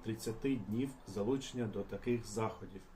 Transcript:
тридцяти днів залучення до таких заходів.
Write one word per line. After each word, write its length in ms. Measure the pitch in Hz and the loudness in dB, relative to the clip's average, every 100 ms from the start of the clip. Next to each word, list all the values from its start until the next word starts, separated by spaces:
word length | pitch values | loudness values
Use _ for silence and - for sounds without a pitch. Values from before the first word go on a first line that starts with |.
тридцяти 520 | 113 110 117 110 139 131 | -2 -2 -2 0 2 2
днів 340 | 95 113 139 - - | 2 0 0 -2 -4
залучення 580 | 98 104 135 - 123 110 | 0 2 2 0 -2 0
до 160 | 101 | 0
таких 460 | - 98 123 120 107 | -2 -2 2 2 2
заходів. 540 | 107 110 - 98 98 - | 0 0 0 -8 -12 -14